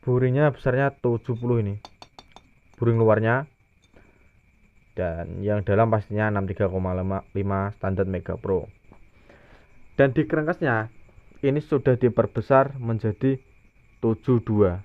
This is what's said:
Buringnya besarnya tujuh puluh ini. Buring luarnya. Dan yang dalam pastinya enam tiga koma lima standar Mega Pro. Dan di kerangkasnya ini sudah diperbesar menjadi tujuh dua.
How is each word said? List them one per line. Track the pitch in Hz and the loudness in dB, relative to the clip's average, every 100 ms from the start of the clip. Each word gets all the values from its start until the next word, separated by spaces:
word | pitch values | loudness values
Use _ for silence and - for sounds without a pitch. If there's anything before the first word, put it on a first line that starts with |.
Buringnya | - 123 127 131 151 | 0 2 2 2 2
besarnya | 123 135 127 139 | 2 -2 0 0
tujuh | - 127 117 - 117 | -2 -2 -2 -4 -6
puluh | 120 120 | 0 0
ini. | 104 104 - _ - - - - _ _ _ | -2 -6 -12 _ -20 -20 -20 -20 _ _ _
Buring | - 117 113 | -4 0 2
luarnya. | 113 107 110 123 147 _ _ _ _ _ - _ _ _ _ _ _ _ _ - | 4 4 2 0 -2 _ _ _ _ _ -20 _ _ _ _ _ _ _ _ -6
Dan | 90 82 85 85 | -6 -6 -10 -6
yang | 101 104 | -2 -2
dalam | 95 101 113 | 0 2 4
pastinya | 110 - 104 107 | 2 -2 -2 -2
enam | 101 95 | -2 -4
tiga | 101 98 | -2 -2
koma | 92 92 92 92 95 - | -2 -4 -4 -4 -6 -6
lima | 98 98 98 98 101 | -6 -4 -2 -4 -6
standar | 95 95 95 | -4 -2 -2
Mega | 92 90 | -4 -6
Pro. | 92 98 92 - - - - - _ _ - - - _ - - | -8 -2 -4 -4 -18 -20 -20 -20 _ _ -20 -20 -20 _ -20 -18
Dan | - 135 | 0 2
di | 127 156 | 2 -2
kerangkasnya | 156 151 175 151 113 110 - - - - - 139 | -2 -2 -2 -2 -2 -4 -12 -20 -20 -20 -4 -2
ini | 139 | -2
sudah | - 147 135 | -2 0 2
diperbesar | 123 123 110 110 - - 135 135 135 | 2 2 2 0 -2 2 4 4 -2
menjadi | 117 113 110 101 135 135 _ - _ _ _ _ | -4 -2 -2 -2 -2 -2 _ -20 _ _ _ _
tujuh | 113 110 - 123 | -2 0 2 0
dua. | 113 104 98 87 | 2 2 4 2